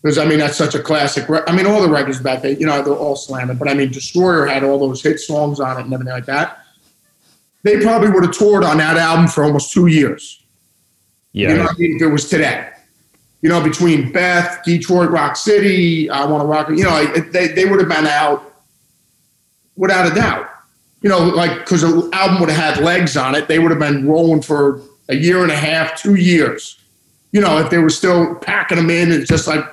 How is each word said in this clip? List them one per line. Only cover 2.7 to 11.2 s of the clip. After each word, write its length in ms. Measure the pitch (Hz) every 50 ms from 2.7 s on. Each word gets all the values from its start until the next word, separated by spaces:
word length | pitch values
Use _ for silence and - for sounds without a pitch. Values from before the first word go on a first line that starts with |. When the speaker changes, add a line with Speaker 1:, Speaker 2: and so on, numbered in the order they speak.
| 143 143 139
Speaker 1:
they're 100 | 143 143
all 220 | - 147 147 139
slamming, 420 | 135 - - 135 127 123 123 127
but 100 | 123 143
I 60 | 139 139
mean, 180 | 143 135 131
Destroyer 540 | 123 135 - - - 175 185 185 175 160 139
had 180 | 139 135 135 135
all 140 | 139 139 139
those 220 | 139 131 127 -
hit 180 | - 151 143 -
songs 400 | - - 156 147 151 147 143 143
on 180 | 135 131 127 123
it 40 | 120
and 80 | 131 131
everything 200 | 127 127 127 127
like 140 | 127 120
that. 320 | - 135 147 170 - - - - _ _ _ _ _ _ _ _ _ _ _ _ _ _ _ _ _ _ _ -
They 160 | 208 208 208
probably 280 | - 226 226 226 208 214
would 120 | 190 185 175
have 140 | 175 -
toured 260 | - 208 208 208 190 175
on 140 | 160 151
that 200 | 156 156 156 160
album 300 | 165 165 165 165 165 170
for 160 | - - 156 143
almost 300 | 147 147 143 - - -
two 140 | 202 180
years. 560 | 170 160 156 139 120 98 - - - - _ _ _ _ _ _ _ _ _ _ _ _ _ _ _ _ _